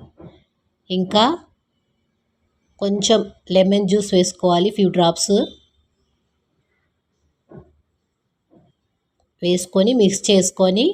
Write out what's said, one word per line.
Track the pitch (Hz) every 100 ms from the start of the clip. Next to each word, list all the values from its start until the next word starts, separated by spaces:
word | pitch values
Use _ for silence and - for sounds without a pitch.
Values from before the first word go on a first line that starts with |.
| - _ - _ _ _ _ _ -
ఇంకా | 185 185 208 247 349 - _ _ _ _ _ _ _ _ _ _ _ _ -
కొంచెం | 202 202 - 220 208 - -
లెమన్ | 185 190 202 190
జ్యూస్ | 208 196
వేసుకోవాలి, | 185 180 - 180 175 202
few | 208 185
drops. | 185 170 170 - 202 294 - _ _ _ _ _ _ _ _ _ _ _ _ _ _ _ _ _ _ _ - - _ _ _ _ _ _ _ _ _ _ _ _ _ _ _ _ -
వేసుకొని | 175 180 - 190 208
మిక్స్ | 254 196 196
చేసుకొని, | - 196 185 - 185 196 311